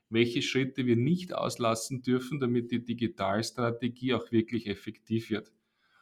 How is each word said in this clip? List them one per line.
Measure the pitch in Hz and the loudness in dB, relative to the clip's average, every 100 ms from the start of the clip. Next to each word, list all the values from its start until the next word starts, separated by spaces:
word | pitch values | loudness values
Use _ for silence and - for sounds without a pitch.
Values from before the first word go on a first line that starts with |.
| _ | _
welche | 110 120 135 | 2 4 2
Schritte | - 131 131 - 123 | 0 0 0 -2 2
wir | 117 | 4
nicht | 127 180 185 - | 4 2 0 -4
auslassen | 117 - 117 113 - 131 | -4 0 0 0 -2 -6
dürfen, | 127 127 127 151 | 0 0 0 -2
damit | 123 120 117 | 0 0 0
die | 120 | -4
Digitalstrategie | 120 117 113 - 98 101 113 - 117 117 123 120 127 117 | -4 -2 -2 -2 0 0 -2 -2 -2 -2 -4 -4 -2 -2
auch | - | 2
wirklich | 113 110 117 104 | 2 2 -2 -4
effektiv | 98 - 110 _ 113 113 | -6 -8 -16 _ -4 -2
wird. | 107 - _ _ _ _ _ | -4 -4 _ _ _ _ _